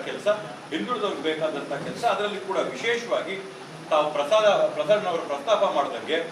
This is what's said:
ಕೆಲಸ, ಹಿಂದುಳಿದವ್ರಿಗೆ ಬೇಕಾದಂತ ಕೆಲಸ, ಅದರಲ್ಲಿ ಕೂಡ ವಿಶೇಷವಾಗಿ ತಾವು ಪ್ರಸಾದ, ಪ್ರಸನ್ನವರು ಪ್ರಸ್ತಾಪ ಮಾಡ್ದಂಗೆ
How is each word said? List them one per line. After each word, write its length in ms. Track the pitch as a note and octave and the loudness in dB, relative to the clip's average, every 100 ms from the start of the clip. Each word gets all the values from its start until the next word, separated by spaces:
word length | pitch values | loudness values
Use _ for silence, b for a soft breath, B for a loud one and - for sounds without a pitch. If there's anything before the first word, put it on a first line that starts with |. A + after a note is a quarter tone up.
| C#3 | -2
ಕೆಲಸ, 200 | D#3 G3+ G#3 - - - | -2 0 0 -2 -12 -6
ಹಿಂದುಳಿದವ್ರಿಗೆ 520 | D#3+ G3+ A3 G3+ D#3 D#3 | -4 -2 -2 -2 -2 -2
ಬೇಕಾದಂತ 460 | D#3 D#3 C#3+ - C#3 - | 0 -2 -2 -6 -6 -6
ಕೆಲಸ, 180 | - A#3 | -2 0
ಅದರಲ್ಲಿ 260 | G3 G#3 F#3+ F#3 | 2 0 -4 -4
ಕೂಡ 100 | - C#3 | -2 -2
ವಿಶೇಷವಾಗಿ 640 | C3 A#3 A#3 F#3+ C#3 - F#3+ - - - - - | -2 -2 -2 0 -2 -2 -8 -10 -14 -14 -14 0
ತಾವು 160 | D#3 D3+ C#3+ | 2 2 0
ಪ್ರಸಾದ, 320 | C#3+ G#3+ G#3 F3+ - D3+ | 4 6 6 6 4 2
ಪ್ರಸನ್ನವರು 480 | D3+ G#3 F#3 E3 - | 2 4 4 -2 -2
ಪ್ರಸ್ತಾಪ 320 | C#3+ - G#3 F#3+ D3+ | -4 2 4 4 2
ಮಾಡ್ದಂಗೆ 420 | C#3 A#2 G#2+ D#3+ E3 | 0 -2 -2 -2 -2